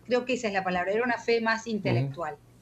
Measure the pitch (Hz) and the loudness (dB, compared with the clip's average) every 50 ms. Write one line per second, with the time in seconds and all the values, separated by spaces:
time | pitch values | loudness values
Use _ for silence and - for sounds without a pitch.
0 | - - 247 247 247 262 254 247 240 208 196 190 185 185 185 180 175 180 202 220 | -4 0 0 0 2 0 -2 -2 0 0 0 0 0 0 0 0 0 0 2 2
1 | 247 247 233 220 - 233 233 233 226 226 226 220 - 233 220 196 180 - 120 120 | 2 0 0 0 2 2 2 2 2 2 0 0 -2 -4 -4 -2 0 2 2 2
2 | 135 139 131 170 165 151 147 - - - - - | 0 0 -4 -6 -6 -8 -8 -10 -16 -20 -20 -18